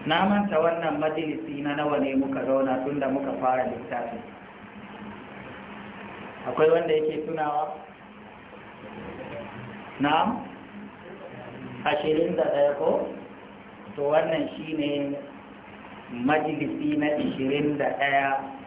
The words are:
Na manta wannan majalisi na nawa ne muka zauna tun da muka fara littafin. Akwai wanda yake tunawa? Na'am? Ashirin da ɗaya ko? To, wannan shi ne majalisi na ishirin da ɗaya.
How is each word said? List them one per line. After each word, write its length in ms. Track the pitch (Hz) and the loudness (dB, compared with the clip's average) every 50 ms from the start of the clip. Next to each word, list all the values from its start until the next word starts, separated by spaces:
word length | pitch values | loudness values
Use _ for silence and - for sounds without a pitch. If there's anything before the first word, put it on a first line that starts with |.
| - | 2
Na 220 | 143 156 175 190 208 | 4 4 4 6 6
manta 300 | 202 202 190 - 170 156 | 6 4 4 4 4 4
wannan 400 | 165 170 165 170 165 156 147 147 | 6 4 4 4 0 0 0 2
majalisi 640 | 156 156 156 165 160 151 143 127 - 156 143 139 | 0 0 0 0 -2 -2 -2 -4 -4 -6 -6 -4
na 160 | 143 143 143 151 | -2 -2 0 0
nawa 240 | 151 147 147 135 | 2 2 2 2
ne 120 | 135 135 135 135 | 2 4 4 2
muka 240 | 135 135 135 127 | 2 2 0 -2
zauna 400 | 127 131 135 135 135 135 131 131 131 | 2 2 4 4 4 4 2 0 0
tun 140 | 139 147 139 | 0 0 0
da 80 | 135 131 | 0 2
muka 240 | 131 135 135 135 131 131 | 0 0 0 -2 -2 2
fara 320 | 127 127 131 131 127 123 | 2 4 4 4 2 0
littafin. 500 | 120 117 - - 127 120 113 117 113 104 - - - - - - - - - - - - - - - - - - - - - - - - - - - - - - - - - - - - - - - - - - - - - | -2 -6 -6 -6 -4 -4 -4 -4 -6 -8 -10 -12 -16 -16 -16 -18 -18 -18 -18 -16 -16 -16 -14 -14 -14 -14 -14 -14 -14 -14 -14 -14 -14 -14 -12 -12 -12 -14 -14 -14 -14 -12 -14 -14 -14 -12 -12 -12 -12 -12 -12 -14 -12 -10 -8
Akwai 240 | 127 123 - 156 156 165 | -4 4 6 8 8 8
wanda 160 | 170 170 156 156 | 6 6 4 4
yake 280 | 156 156 156 160 156 | 4 4 2 0 0
tunawa? 480 | 156 160 165 156 151 147 147 151 156 151 - - - - - - - - - - - - - - - - - - - - - - - - - - - - - - - - - - - - - - - - - - - - - - | -2 -2 -2 0 0 2 2 0 0 0 -4 -10 -12 -16 -16 -18 -18 -18 -18 -18 -18 -18 -18 -18 -18 -18 -18 -16 -16 -16 -16 -16 -14 -14 -12 -12 -10 -10 -10 -10 -10 -8 -8 -10 -10 -10 -10 -12 -12 -12 -12 -12 -12 -14 -2 2
Na'am? 400 | 135 147 151 165 185 220 254 - - - - - - - - - - - - - - - - - - - - - - - - - - - - - - | 2 4 6 4 4 2 0 -2 -6 -10 -12 -14 -16 -14 -14 -14 -14 -14 -14 -16 -14 -14 -14 -14 -14 -14 -14 -12 -12 -12 -12 -12 -12 -10 -10 0 2
Ashirin 480 | 147 151 151 151 156 156 156 170 175 180 | 2 2 4 4 4 4 4 4 4 4
da 80 | 156 156 | 2 2
ɗaya 300 | - 147 143 143 147 147 - | 4 6 6 6 6 4 4
ko? 300 | 151 175 - - - - - - - - - - - - - - - - - - - - - | 2 4 4 2 0 -2 -6 -10 -12 -14 -16 -16 -16 -18 -18 -18 -18 -18 -18 -16 -16 -12 -4
To, 160 | 143 143 143 | -2 2 6
wannan 320 | 151 160 - - 165 147 139 131 | 6 6 6 4 2 0 0 -2
shi 240 | - - 151 156 156 | -4 -8 -6 -4 -2
ne 140 | 151 143 147 143 143 143 139 139 - - - - - - - - - - - - - - - - - - - | 0 0 0 0 0 0 -2 -2 -4 -6 -12 -14 -16 -16 -16 -18 -18 -16 -16 -16 -16 -16 -16 -16 -16 -12 -10
majalisi 880 | 123 120 123 135 151 156 151 156 151 139 147 107 107 - 151 151 147 147 | -6 0 4 4 4 4 4 2 0 0 0 -2 -2 0 0 2 2 4
na 80 | 147 151 151 | 4 4 2
ishirin 640 | - 131 127 - - 135 135 143 147 151 147 147 139 | 2 0 0 0 0 0 2 2 4 2 2 2 2
da 80 | 131 - - | 2 0 2
ɗaya. 560 | - 139 139 139 139 139 135 135 135 135 - - - - | 2 2 4 4 4 4 4 2 0 -2 -6 -10 -12 -14